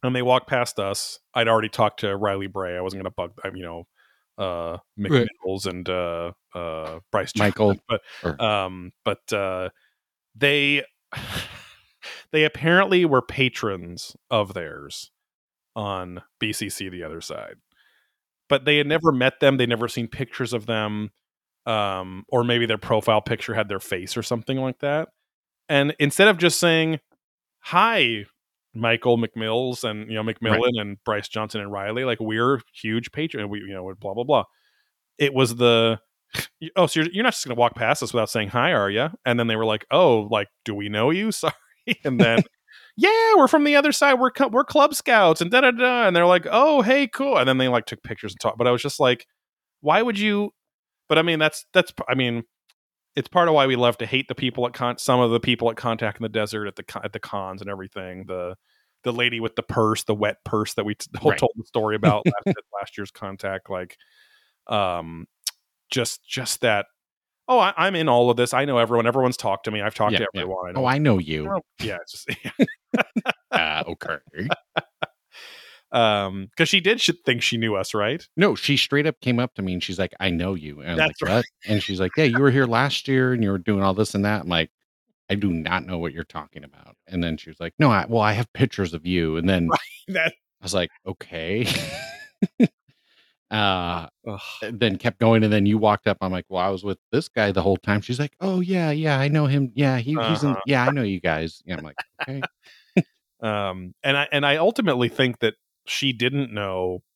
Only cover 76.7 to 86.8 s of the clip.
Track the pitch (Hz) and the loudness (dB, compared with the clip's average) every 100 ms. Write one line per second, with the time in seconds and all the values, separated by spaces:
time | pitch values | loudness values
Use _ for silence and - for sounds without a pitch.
76.7 | 196 175 226 - - - 120 - 117 113 | 4 2 0 0 -2 0 0 0 -2 -2
77.7 | 101 95 110 104 151 - - 196 127 - | -2 -2 -2 -2 -4 -8 0 2 2 0
78.7 | 139 - 143 151 - - 120 123 - 95 | 0 2 0 0 -2 -2 0 -2 -4 -6
79.7 | 90 - 92 92 - 92 85 90 95 76 | -4 -6 -4 -4 -2 -2 -2 -2 -4 -8
80.7 | 73 73 85 156 - 147 107 120 _ - | -14 -6 0 0 -2 0 0 0 _ -2
81.7 | 107 - 95 95 - 156 117 139 127 127 | -2 -2 -2 -2 2 2 4 4 4 2
82.7 | 117 139 - - 131 127 127 107 98 87 | 2 0 -2 -2 0 2 2 0 -2 0
83.7 | 101 98 95 107 101 101 104 90 85 80 | 2 2 2 0 0 -2 -2 -2 -2 -2
84.7 | _ _ _ _ _ _ 101 101 82 80 | _ _ _ _ _ _ -2 0 -2 -2
85.7 | 90 85 90 85 71 80 80 76 - 69 | -4 -4 -6 -6 -8 -12 -12 -14 -18 -20
86.7 | _ | _